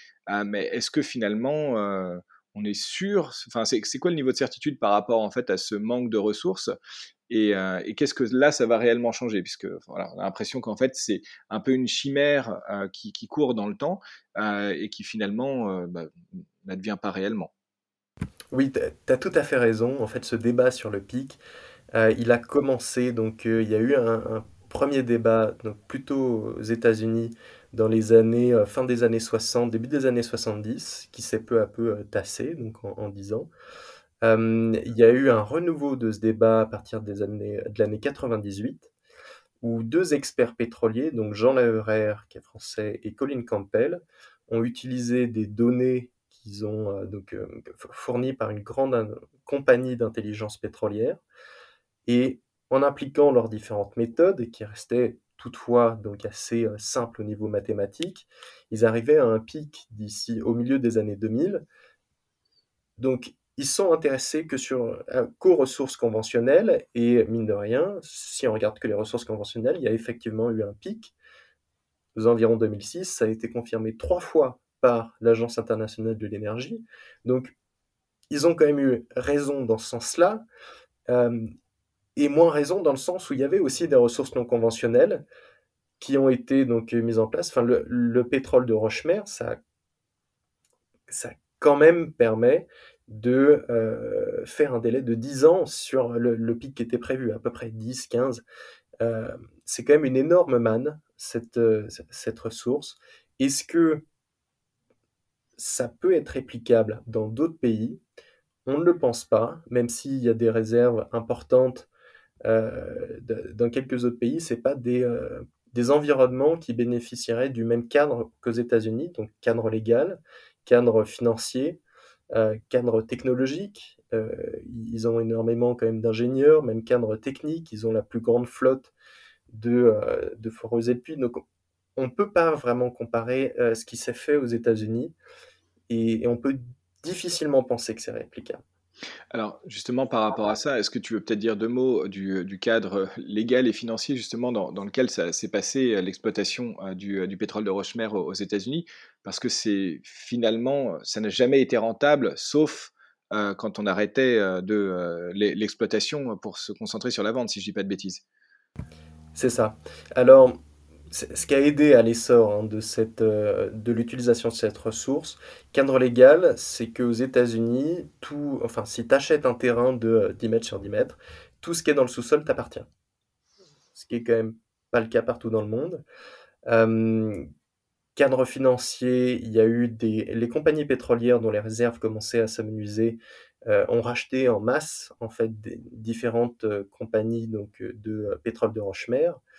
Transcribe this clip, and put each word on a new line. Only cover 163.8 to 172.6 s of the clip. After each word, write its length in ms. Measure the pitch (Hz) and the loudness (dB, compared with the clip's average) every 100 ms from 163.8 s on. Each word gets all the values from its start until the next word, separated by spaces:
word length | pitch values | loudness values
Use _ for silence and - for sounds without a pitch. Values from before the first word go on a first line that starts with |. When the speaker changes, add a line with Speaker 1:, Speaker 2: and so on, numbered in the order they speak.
| 110 | -2
Speaker 2:
l'utilisation 560 | 113 117 131 120 117 117 | -2 -2 -2 2 2 2
de 40 | |
cette 240 | - 110 101 | -2 -4 -2
ressource, 640 | 113 - - 143 - - - - _ | -8 -6 -4 -4 -6 -16 -20 -20 _
cadre 260 | - 135 131 | 0 4 4
légal, 560 | 127 120 127 160 175 120 | 4 10 10 12 6 2
c'est 340 | - - 117 | -4 -6 -8
qu'aux 220 | 117 123 | -2 0
États-Unis, 960 | 113 131 127 123 113 117 123 151 175 - _ | 0 2 2 2 2 0 0 -2 -4 -8 _
tout, 400 | - 147 147 135 | -12 -8 -6 -4
enfin, 200 | 117 - | -4 -6
si 240 | 110 - 117 | -8 -8 2
t'achètes 380 | 135 139 151 135 | 2 4 2 2
un 80 | |
terrain 400 | 120 127 117 123 | 0 0 2 2
de, 160 | 127 113 | 2 2
euh, 240 | 113 95 | 4 2
dix 160 | 95 113 | -2 -2
mètres 160 | 113 - | -2 -2
sur 160 | 101 | -8
dix 80 | 101 | -6
mètres, 280 | 104 - - - - - _ | -2 -2 -4 -20 -20 -20 _
tout 120 | - | -6
ce 100 | 165 | -4
qui 80 | - | 0
est 20 | |
dans 80 | 139 | 2
le 80 | 123 | 2
sous-sol 340 | - 117 147 | 0 0 0
t'appartient. 400 | 147 127 | 2 -4